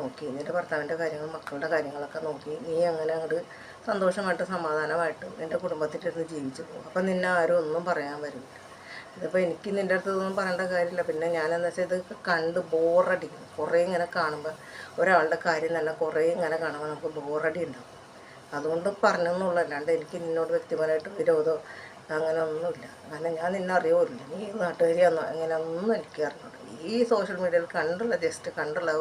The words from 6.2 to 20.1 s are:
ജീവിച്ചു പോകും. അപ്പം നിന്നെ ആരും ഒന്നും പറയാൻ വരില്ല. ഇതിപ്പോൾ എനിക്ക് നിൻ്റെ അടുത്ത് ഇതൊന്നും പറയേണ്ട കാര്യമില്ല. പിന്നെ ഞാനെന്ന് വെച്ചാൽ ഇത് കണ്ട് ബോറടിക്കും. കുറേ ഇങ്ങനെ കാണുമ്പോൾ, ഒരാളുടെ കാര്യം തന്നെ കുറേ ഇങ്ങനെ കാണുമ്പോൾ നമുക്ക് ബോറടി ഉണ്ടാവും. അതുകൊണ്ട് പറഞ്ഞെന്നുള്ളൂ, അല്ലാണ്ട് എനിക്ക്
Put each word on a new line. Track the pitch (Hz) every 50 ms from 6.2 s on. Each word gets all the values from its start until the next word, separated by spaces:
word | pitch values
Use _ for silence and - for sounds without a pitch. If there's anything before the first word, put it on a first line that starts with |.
| 165 165
ജീവിച്ചു | 165 151 139 131 131 - -
പോകും. | - - - - -
അപ്പം | - 185 185 190
നിന്നെ | 185 185 180 185 180 175
ആരും | 165 165 175 175
ഒന്നും | 160 151 156 170 175 180
പറയാൻ | 170 151 143 143 147 147 147
വരില്ല. | 143 131 123 - - - - - - - - - - - - - - -
ഇതിപ്പോൾ | 185 175 156 180 185 185
എനിക്ക് | 170 160 - - 208 196 196
നിൻ്റെ | 196 180 185
അടുത്ത് | 180 180 196
ഇതൊന്നും | 190 190 190 190 190 202
പറയേണ്ട | 190 185 180 180 185 180
കാര്യമില്ല. | 185 175 175 175 180 175 170 170
പിന്നെ | 156 156 165 170 170 165
ഞാനെന്ന് | 156 160 170 170 175 170
വെച്ചാൽ | 165 185 180 175 180 180
ഇത് | 180 - 214 - - 190
കണ്ട് | 175 165 160 165 170 180 170 165 160
ബോറടിക്കും. | 160 165 170 170 180 175 175 180 175 160 - - - - - -
കുറേ | - 151 - 165 170 175
ഇങ്ങനെ | 185 185 170 175 170 - 180
കാണുമ്പോൾ, | 160 151 151 151 147 156 - - - - - - - - - -
ഒരാളുടെ | 175 185 185 165 156 160 165 165 -
കാര്യം | 175 160 156 160 160 165 160
തന്നെ | 151 160 156 -
കുറേ | 160 156 - 156 160 165 175
ഇങ്ങനെ | 190 170 156 160 160 165
കാണുമ്പോൾ | 156 143 147 151 151
നമുക്ക് | 151 147 - 156 151 151
ബോറടി | 139 143 151 151 160 160 160 175 165
ഉണ്ടാവും. | 143 127 - - - - - - - - - - - - - - - 147 143
അതുകൊണ്ട് | 143 156 160 170 175 202 196 - -
പറഞ്ഞെന്നുള്ളൂ, | 202 185 175 170 170 175 185 190 175 175 170 160
അല്ലാണ്ട് | 147 147 143 151 165 165 160
എനിക്ക് | 151 -